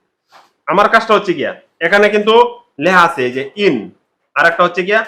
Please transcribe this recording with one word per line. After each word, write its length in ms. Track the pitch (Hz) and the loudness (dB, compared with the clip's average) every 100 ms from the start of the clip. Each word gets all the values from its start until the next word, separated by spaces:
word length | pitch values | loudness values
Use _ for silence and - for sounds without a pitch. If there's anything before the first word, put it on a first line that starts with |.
| _ _ _ - _ _ - | _ _ _ -20 _ _ -4
আমার 180 | 190 208 | 0 2
কাজটা 180 | 220 214 208 | 0 0 -2
হচ্ছে 160 | 190 151 | 0 -4
গিয়া 140 | 107 92 _ _ 170 | -6 -8 _ _ 0
এখানে 200 | 202 208 | 2 2
কিন্তু 200 | 208 208 226 240 - _ - | 0 2 2 2 -2 _ -6
লেখা 180 | 160 185 170 | 0 2 2
আছে 120 | 139 123 | 0 -4
এই 60 | 131 | -4
যে 60 | 135 208 202 | -8 -2 -2
ইন, 100 | 123 95 _ _ _ _ 139 | -2 -6 _ _ _ _ 0
আর 80 | 165 | 0
একটা 120 | 165 180 | 2 -2
হচ্ছে 160 | 180 185 | -2 -2
গিয়া 120 | 214 | -2